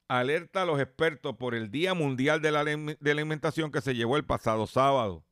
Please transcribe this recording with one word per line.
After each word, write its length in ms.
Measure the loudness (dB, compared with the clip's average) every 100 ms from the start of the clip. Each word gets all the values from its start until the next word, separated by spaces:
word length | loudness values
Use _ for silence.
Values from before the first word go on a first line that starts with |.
| -2
alerta 540 | 0 2 -2 -2 -2
a 20 |
los 160 | 0 0
expertos 560 | -2 0 0 0 -6 -6
por 180 | -4
el 160 | -4 -4
Día 240 | -2 0
Mundial 460 | 2 0 2 2 2
de 120 | 2
la 100 | 2
Alem-, 340 | 0 -2 -6 -2
de 160 | 0
la 60 | 0
Alimentación 520 | -2 -2 -2 -2 -2
que 80 | -2
se 140 | -2
llevó 220 | 0 2 0
el 80 |
pasado 420 | 0 -2 0 0 0
sábado. 580 | 2 4 4 0 -6 -14